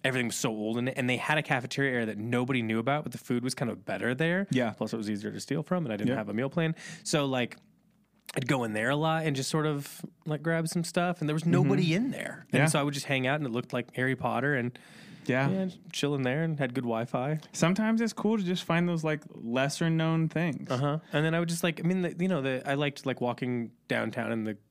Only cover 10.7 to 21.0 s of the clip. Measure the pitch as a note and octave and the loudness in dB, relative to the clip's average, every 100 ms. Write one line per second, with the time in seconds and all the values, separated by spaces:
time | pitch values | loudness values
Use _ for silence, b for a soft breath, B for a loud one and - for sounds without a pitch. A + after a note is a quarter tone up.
10.7 | F3 E3+ F3+ F3 F3 D3+ D#3+ E3 - E3+ | -2 0 0 0 0 0 0 4 6 6
11.7 | F#3+ - F3 B3+ - - - - - D#3 | 6 4 4 0 -2 -8 -10 0 4 4
12.7 | D#3 D3 C#3+ - C3+ B2+ D3 C#3 A2+ A#2+ | 4 0 -2 0 2 2 0 0 -2 -2
13.7 | B2 A#2+ - C3 B2+ B2 A2+ C3+ C3+ A#2+ | -4 -4 -2 0 0 0 0 2 2 0
14.7 | B2 B B B B - B2+ C#3 F#3+ F#3 | -6 B B B B 0 2 2 0 -2
15.7 | - - - C#3+ C#3+ B2+ C#3+ E3 D3 C3 | -6 -12 -2 0 0 0 0 0 0 -2
16.7 | B2 A#2+ A2+ A#2+ C3 C3 D#3 - - D#3+ | 0 -2 -2 0 -2 -2 -4 -6 2 2
17.7 | G3 A3 A3+ A#3 - G#3 A3+ F3+ F3+ - | 4 2 2 0 0 0 2 0 -2 0
18.7 | E3+ F3 E3 D#3 D3+ - - A2+ B2 C#3 | 2 2 0 0 -2 -6 -12 -2 0 0
19.7 | - E3 D#3+ D#3+ E3 D#3+ D#3 E3+ B2+ - | 0 0 2 2 2 2 0 -2 -2 -2
20.7 | B2+ C#3+ D#3 | 0 0 -2